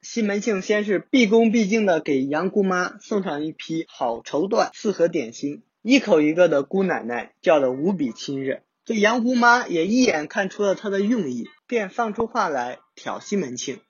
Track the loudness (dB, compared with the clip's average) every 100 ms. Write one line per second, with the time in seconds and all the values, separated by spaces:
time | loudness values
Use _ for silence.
0 | -8 -4 -2 -2 -2 -4 0 -2 0 -2
1 | 0 2 4 6 4 4 2 2 2 0
2 | 0 -2 0 -2 0 0 0 0 -2 -8
3 | -6 -4 -4 -6 -6 -8 -8 -8 -8 -6
4 | -4 -4 -4 -4 0 0 0 -2 -6 0
5 | 0 0 -6 -8 -10 -10 _ _ 2 2
6 | 6 4 4 4 4 4 0 -2 0 -2
7 | -4 -8 -10 _ 2 4 4 0 -2 -2
8 | -4 -6 -8 -6 -6 -8 _ _ _ 0
9 | 2 2 0 4 6 4 2 -2 0 2
10 | 2 2 -4 -4 -4 -2 -2 0 -2 -2
11 | 0 0 -2 -6 -10 _ _ -4 -4 -4
12 | -4 -4 -4 -2 -2 -2 -6 -10 _ -14
13 | -10 -10 -6 -4 -4 -8 -10 -12 _